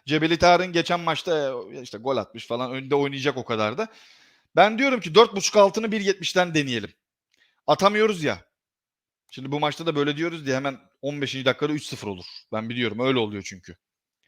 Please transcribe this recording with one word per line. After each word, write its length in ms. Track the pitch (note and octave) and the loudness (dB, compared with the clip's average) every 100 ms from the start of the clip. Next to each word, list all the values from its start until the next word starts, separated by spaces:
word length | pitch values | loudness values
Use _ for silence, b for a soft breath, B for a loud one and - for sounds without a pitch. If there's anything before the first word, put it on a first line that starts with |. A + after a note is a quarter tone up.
| C3+ | -2
Cebeli 320 | D3+ D#3+ E3 | 0 2 4
Tarık'ın 340 | F3 F3 F#3 | 6 6 4
geçen 280 | E3+ E3 F3 | -2 0 -2
maçta, 540 | E3 C#3+ F#3 D#3 C#3 B2 F#2+ | -2 -4 -2 0 0 -6 -10
e, 100 | C#3+ | -16
işte 160 | B2 G#2 | -14 -8
gol 180 | B2+ B2 | -2 -2
atmış 300 | F#2+ A#2 - | -4 -12 -8
falan, 260 | A#2+ B2+ | -6 -4
önde 220 | C3 C3 | -6 0
oynayacak 420 | C#3+ C#3+ C#3 C#3 C3 | 0 0 0 -2 -2
o 80 | |
kadar 340 | A#2 A2 G#2+ C#3 | -4 0 0 -2
da. 100 | A3+ b b b b b b D#3 | -6 b b b b b b 4
Ben 220 | G#3 A3+ | 4 4
diyorum 220 | C#4 B3 | 0 0
ki 140 | E3+ | 4
dört 220 | F#3 A3+ G3 | 6 6 4
buçuk 200 | - G#3 | 0 6
altını 360 | G3 A3 A3 | 4 4 -4
bir 80 | G#3+ | -2
yetmişten 540 | G3 F#3+ D#3+ F#3 F3 | -2 -2 0 0 2
deneyelim. 380 | D#3 C3+ A#2 G2 _ _ _ _ _ _ _ - | 0 0 -4 -6 _ _ _ _ _ _ _ 0
Atamıyoruz 580 | D3+ G3 G#3+ A3 F3+ | 4 4 4 2 2
ya. 200 | C#3+ F#2 _ _ _ _ _ _ _ _ _ | -2 -4 _ _ _ _ _ _ _ _ _
Şimdi 220 | - C3+ | -14 -6
bu 80 | D3 | -2
maçta 260 | D3+ C#3 E3 | -2 -2 -2
da 100 | D3 | 0
böyle 200 | C#3+ D3 | 0 0
diyoruz 300 | E3+ E3 C#3 | -4 -4 -2
diye 100 | C3 | -2
hemen 220 | C#3 B2+ _ _ | -2 -8 _ _
on 180 | C#3 D3 | -8 -4
beşinci 240 | C3 C3 | -6 0
dakikada 280 | B2+ B2 D3 | 0 0 -2
üç 140 | D3 - | -4 -6
sıfır 220 | C3+ G#2+ | -10 -10
olur. 160 | F#2 - - - | -10 -14 -20 -8
Ben 160 | A2 A2+ | -8 -6
biliyorum, 320 | A#2+ A2+ G#2+ | -2 -2 0
öyle 180 | C3 B2+ | 0 2
oluyor 240 | G#2+ G2+ - | 0 -6 -12
çünkü. 300 | F#2 - - _ _ _ _ | -16 -20 -20 _ _ _ _